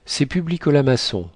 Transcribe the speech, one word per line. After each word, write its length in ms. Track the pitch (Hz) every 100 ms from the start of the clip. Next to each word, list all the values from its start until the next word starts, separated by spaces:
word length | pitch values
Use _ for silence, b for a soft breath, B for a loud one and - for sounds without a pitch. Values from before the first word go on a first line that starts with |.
| -
C'est 200 | - 139
Publicola 580 | 180 165 170 - 143
Masson, 460 | 135 123 - 101 85